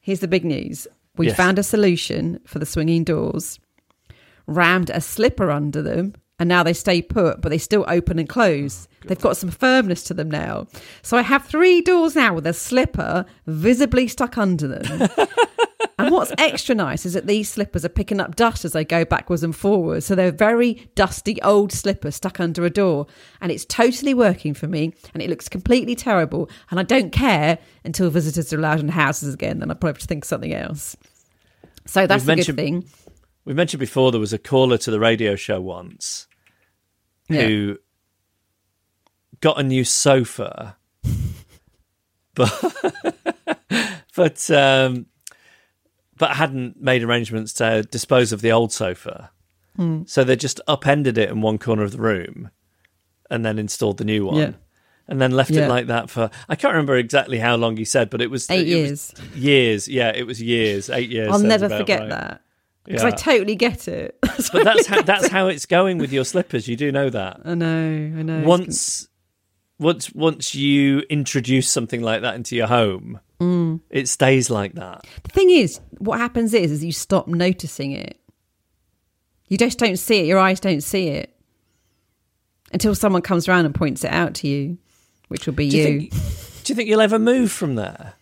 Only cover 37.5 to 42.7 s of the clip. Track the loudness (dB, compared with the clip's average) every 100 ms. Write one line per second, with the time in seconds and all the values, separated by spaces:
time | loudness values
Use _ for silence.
37.5 | 2 -2 -6 _ _ _ _ _ _ _
38.5 | _ _ _ _ _ _ _ _ _ 0
39.5 | 2 0 0 0 2 4 4 2 -6 -10
40.5 | -10 -16 -20 _ _ -4 -4 -4 -8 -18
41.5 | _ _ _ _ _ _ _ _ 0 0
42.5 | 0 -4